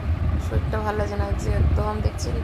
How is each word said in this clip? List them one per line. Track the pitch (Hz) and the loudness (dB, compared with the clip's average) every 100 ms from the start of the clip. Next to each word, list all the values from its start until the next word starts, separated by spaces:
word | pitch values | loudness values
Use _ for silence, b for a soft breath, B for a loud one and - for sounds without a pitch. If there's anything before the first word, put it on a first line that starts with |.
| - - - - - | 0 0 0 0 0
শরীরটা | - - 214 | 0 0 0
ভালো | 214 208 | 0 0
লাগছে | 202 202 | 0 0
না | |
আজকে | 202 202 208 | 0 0 0
একদম, | 202 202 214 214 214 | 2 4 4 2 -2
দেখছেন | 202 - - - | -4 -4 -4 -2